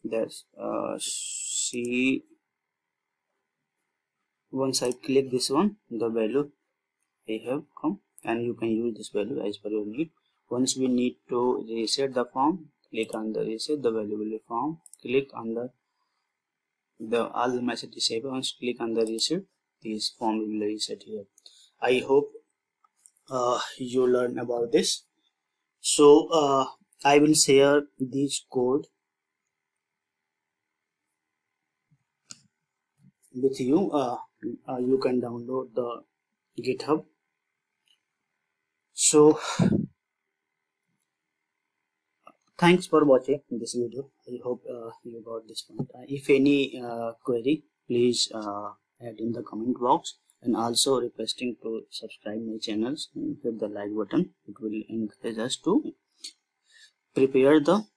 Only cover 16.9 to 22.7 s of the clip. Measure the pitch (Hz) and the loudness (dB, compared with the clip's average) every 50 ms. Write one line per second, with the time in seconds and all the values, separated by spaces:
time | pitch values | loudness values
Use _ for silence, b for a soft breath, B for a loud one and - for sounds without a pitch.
16.9 | _ _ 113 110 117 117 113 - - - 120 127 123 123 123 123 117 - - - | _ _ -6 -2 -2 -2 -2 -2 -2 -2 -2 -2 -2 -2 -4 -4 -6 -6 -10 -14
17.9 | - 117 - - 120 113 117 135 131 131 131 - - _ 127 123 120 - 117 113 | -8 -6 -4 -4 -4 -4 -6 -6 -8 -6 -6 -6 -8 _ -6 -6 -6 -4 -6 -4
18.9 | 113 113 113 110 113 113 - - 156 185 190 _ _ _ _ _ _ _ _ 110 | 0 0 0 0 0 -4 -2 -2 -2 -4 -4 _ _ _ _ _ _ _ _ -8
19.9 | 107 107 - - - _ 120 110 107 110 107 107 107 107 104 104 107 107 - - | -6 -6 -6 -8 -6 _ -2 -2 -2 -2 -2 -4 -4 -4 -4 -4 -4 -4 -6 -8
20.9 | 107 101 - 110 107 104 101 _ _ b b b b b b b b _ - 123 | -8 -12 -10 -12 -12 -12 -12 _ _ b b b b b b b b _ 0 2
21.9 | 127 123 - - 135 143 - - - - _ _ _ _ _ _ | 2 2 2 4 4 4 4 2 -10 -20 _ _ _ _ _ _